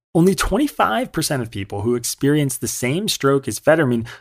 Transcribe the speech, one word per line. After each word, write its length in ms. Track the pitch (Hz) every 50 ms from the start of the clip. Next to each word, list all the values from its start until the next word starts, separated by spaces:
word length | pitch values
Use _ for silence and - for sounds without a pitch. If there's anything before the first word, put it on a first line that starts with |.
| _ _ -
only 220 | 165 165 190 190
twenty-five 760 | - - - - 220 302 285 - - - 175 220 226 262 -
percent 320 | - - 151 - 151 131 117
of 80 | 110
people 300 | - 101 98 - 104 101
who 160 | 98 120 120
experience 600 | 120 120 - - - - 139 147 151 147 135 -
the 120 | - - 110
same 400 | - - - 123 143 180 220 196
stroke 400 | - - - 135 139 139 135 -
as 100 | 104 -
Fetterman 480 | - 139 156 160 156 123 123 117 113 113 - -